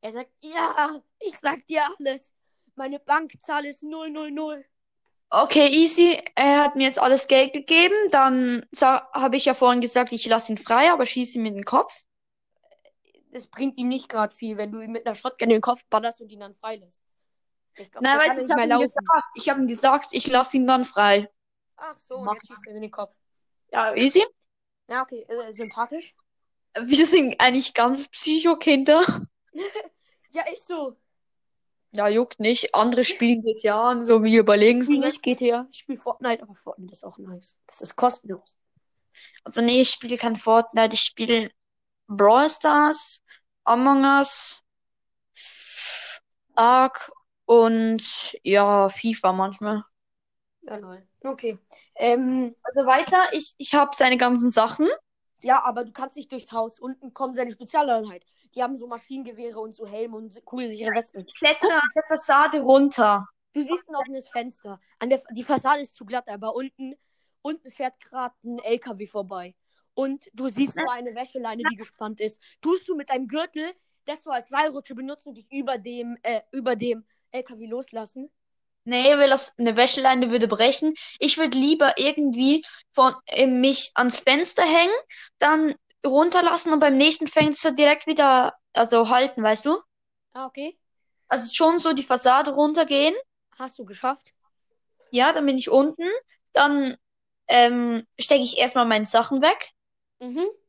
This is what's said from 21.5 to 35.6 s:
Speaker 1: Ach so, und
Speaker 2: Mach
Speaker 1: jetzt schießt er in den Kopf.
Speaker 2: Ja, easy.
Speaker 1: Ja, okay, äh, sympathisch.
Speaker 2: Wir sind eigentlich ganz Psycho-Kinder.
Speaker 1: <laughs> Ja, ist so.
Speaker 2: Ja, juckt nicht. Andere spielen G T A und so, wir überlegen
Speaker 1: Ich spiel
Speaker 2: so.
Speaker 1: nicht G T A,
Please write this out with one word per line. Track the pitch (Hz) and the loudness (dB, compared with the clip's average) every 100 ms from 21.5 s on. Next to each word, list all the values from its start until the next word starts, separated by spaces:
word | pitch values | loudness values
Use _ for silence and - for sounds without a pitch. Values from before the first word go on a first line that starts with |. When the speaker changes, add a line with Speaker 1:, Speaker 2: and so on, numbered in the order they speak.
| _ _ _ | _ _ _
Speaker 1:
Ach | 311 302 | -18 -18
so, | _ 254 | _ -10
und | |
Speaker 2:
Mach | 208 | -8
Speaker 1:
jetzt | 214 _ | -8 _
schießt | 233 214 | -20 -20
er | |
in | 214 | -16
den | 214 | -16
Kopf. | 214 202 _ _ _ _ _ _ | -14 -16 _ _ _ _ _ _
Speaker 2:
Ja, | - 220 | -4 -2
easy. | 214 262 349 440 _ _ _ _ _ _ | 0 2 2 2 _ _ _ _ _ _
Speaker 1:
Ja, | 240 | -8
okay, | 254 240 214 | -8 -12 -12
äh, | 233 226 | -12 -12
sympathisch. | 208 226 - 240 302 339 _ _ _ _ _ _ - | -14 -14 -8 -8 -8 -14 _ _ _ _ _ _ -12
Speaker 2:
Wir | 240 277 311 | 0 2 4
sind | 339 262 - | 4 2 2
eigentlich | 254 254 254 | 2 2 -2
ganz | - 240 269 277 | 0 0 0 -8
Psycho-Kinder. | - - 311 330 320 - 277 269 311 359 - - _ _ | -10 -4 0 2 0 2 2 4 4 4 -2 -10 _ _
Speaker 1:
<laughs> | 302 392 427 349 _ _ _ _ | -12 -12 -12 -16 _ _ _ _
Ja, | 320 | -8
ist | 320 - - | -8 -10 -10
so. | 349 269 - _ _ _ _ _ _ _ _ _ | -8 -8 -12 _ _ _ _ _ _ _ _ _
Speaker 2:
Ja, | 208 208 | -2 0
juckt | 214 247 - | 0 -2 -2
nicht. | 214 240 - | 0 0 0
Andere | - 226 240 | 0 2 2
spielen | 240 403 233 233 | 0 0 0 2
G | 220 220 | -2 -2
T | 214 | -2
A | 214 240 | 0 0
und | 247 | 0
so, | 233 226 | 2 4
wir | 220 226 | 6 4
überlegen | 214 208 208 240 | 6 6 6 4
Speaker 1:
Ich | 254 | 2
spiel | 285 | 2
Speaker 2:
so. | |
Speaker 1:
nicht | 285 302 | 0 -4
G | - | -4
T | 247 247 | -2 0
A, | 240 | -2